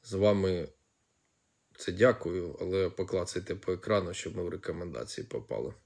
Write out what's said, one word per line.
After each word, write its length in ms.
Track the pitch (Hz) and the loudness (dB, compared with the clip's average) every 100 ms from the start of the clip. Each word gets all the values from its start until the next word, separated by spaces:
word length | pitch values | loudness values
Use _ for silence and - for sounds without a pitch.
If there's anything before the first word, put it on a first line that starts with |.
З 100 | - | -4
вами 560 | 95 104 101 95 87 80 _ _ _ _ _ _ _ _ _ _ - | 4 6 6 2 0 -4 _ _ _ _ _ _ _ _ _ _ -8
це 160 | - | -6
дякую, 680 | 90 123 - 85 90 85 - | 6 6 6 0 -2 -4 -4
але 300 | 90 95 92 | 0 2 2
поклацайте 640 | - 92 95 90 92 92 | 0 -2 0 -2 -4 -6
по 180 | 90 - | -6 -2
екрану, 420 | 90 - 101 90 | -4 2 0 0
щоб 220 | 87 87 90 | -6 -6 -4
ми 60 | |
в 60 | 87 | -6
рекомендації 800 | 95 - 85 87 58 - - - | -6 -6 -6 -6 -8 -8 -8 -8
попали. 480 | 58 57 55 65 - | -8 -6 -6 -6 -8